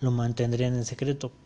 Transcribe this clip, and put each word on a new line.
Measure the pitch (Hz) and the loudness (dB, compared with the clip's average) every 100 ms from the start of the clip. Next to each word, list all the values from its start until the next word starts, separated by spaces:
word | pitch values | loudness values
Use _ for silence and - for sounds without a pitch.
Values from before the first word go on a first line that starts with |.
lo | 131 | 0
mantendrían | 120 117 120 117 117 123 123 | 2 0 0 0 2 0 0
en | |
secreto, | 113 123 135 143 131 - | -4 -4 -2 -2 -6 -10